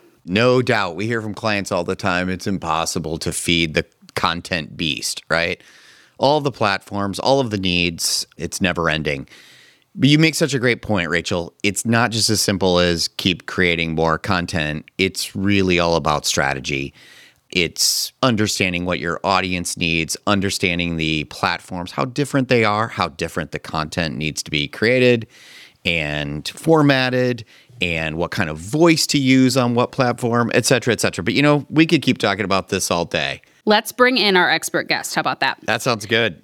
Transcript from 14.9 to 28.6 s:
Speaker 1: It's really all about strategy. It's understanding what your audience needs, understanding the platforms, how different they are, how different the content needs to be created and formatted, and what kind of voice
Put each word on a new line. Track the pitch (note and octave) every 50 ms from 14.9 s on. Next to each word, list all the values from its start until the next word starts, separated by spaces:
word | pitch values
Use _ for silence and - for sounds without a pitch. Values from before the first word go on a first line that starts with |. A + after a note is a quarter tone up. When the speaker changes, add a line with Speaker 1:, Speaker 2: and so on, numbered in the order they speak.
| _ -
Speaker 1:
It's | F#2+ F#2 F#2 - - - - G2
really | F#2+ G2+ G2+ G2 F#2+ F#2 F2+ E2+
all | E2+ E2+ E2+
about | D#2+ C#2+ D#2 D2+ C#2+ -
strategy. | - - - C#2+ C#2 C#2 C2+ B1+ C#2+ C#2+ C2+ C#2 D2+ _ - - - - - - - _ _ _ _
It's | - F2+ E2+ D#2 - - - - - - - - _ -
understanding | - C3 A#2 G#2 G#2+ G2 - - G2 F#2 F2+ F2 F2+
what | F#2 F2 C2
your | C#2 F2 E2 - -
audience | F#2+ F#2+ F#2 F#2+ F#2 F#2 F2 F2+ - - -
needs, | F2+ E2 E2 E2 D#2+ - - - - G#2
understanding | G#2 G2 F#2+ G2 - - - F2+ E2+ F2 F2 E2+ E2 D#2+
the | D#2+ D#2 D#2 D#2 C#2+
platforms, | - - - - F#2 E2+ E2 - - F#2+ F2+ F2 - -
how | C#3+ C#3
different | C3 A#2 - C#3+ C3 - C#3 B2+ -
they | B2+ A#2+ A2
are, | G#2+ G#2 G#2+ A2+ A#2
how | - - F#2 D#2+
different | - - F2 E2 - F2+ D#2+ -
the | - D2+
content | _ - - D#2 D#2 D#2 - F2+ E2+ D#2 A#1 C2+
needs | D#2 D#2 C#2+ - -
to | -
be | D#2 D2 D2 C#2
created | - - G#2+ A2+ B2+ B2+ B2 B2 A#2+ A2+ G#2+ - _ - - - - - - - _ _ -
and | F2+ E2+ E2 D2+ D2 D2+ D2 D2 C#2+ D2 D2+ -
formatted, | - - - - D#3 D#3+ D#3 D3 C#3+ C3+ C3 B2+ B2+ B2+ B2+ B2+ B2 B2 A#2 G#2+ _ - - _ _ - -
and | F#2 F2 E2 D#2+ D#2+ D#2 D#2 E2
what | E2+ E2
kind | - - F2+ D#2
of | D#2
voice | D#2